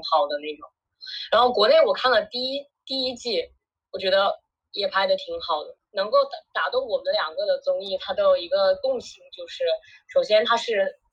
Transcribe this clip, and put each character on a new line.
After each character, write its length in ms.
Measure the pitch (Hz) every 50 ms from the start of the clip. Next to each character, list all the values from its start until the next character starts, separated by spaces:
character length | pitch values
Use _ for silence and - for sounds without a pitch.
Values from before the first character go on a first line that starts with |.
| 156
好 240 | - 165 151 147 143
的 100 | 147 147
那 160 | 151 151 151
种。 160 | - - - _ _ _ _ _ _ - - - - - -
然 100 | - 220
后 80 | 247 247
国 160 | 247 - -
内 180 | 233 302 320 294
我 80 | 226
看 200 | - - - 254
了 120 | 240 208 196
第 280 | - - 247 254 262 269
一， 100 | 285 285 _ _ _ _
第 220 | - 269 269 254
一 100 | 254 247
季， 340 | 240 - 240 208 170 - - _ _ _ _ _ _ _ _
我 60 | - 190
觉 120 | 190 190
得 240 | 185 196 202 - - - _ _ _ _ _ _
也 160 | - 196 202 190
拍 180 | - 190 196
得 100 | 190 190
挺 240 | 185 - 170 170 170
好 240 | - - 160 151 -
的， 100 | - - _ _ _
能 180 | - 196 196 214
够 80 | 240 277 269 277 - - - _
打， 120 | - 202 160
打 60 | 170
动 160 | - 494 277
我 140 | - 196 170
们 140 | 180 185 202
两 200 | - 160 156 160
个 120 | 185 208
的 120 | 196 180 185
综 200 | - 185 185 -
艺， 140 | 196 196 190 185
它 140 | - -
都 120 | - 622 -
有 120 | 587 -
一 100 | 180 170
个 300 | 170 - 196 - - -
共 240 | - 554 523 523 453
性， 220 | - - - - - - -
就 140 | - - 494
是 160 | - - 175 165 - - _ - - - _ -
首 100 | - 180
先 220 | 175 - 208 214 233
它 140 | 226 233 240
是 400 | - 247 220 196 196 190 - _ _ _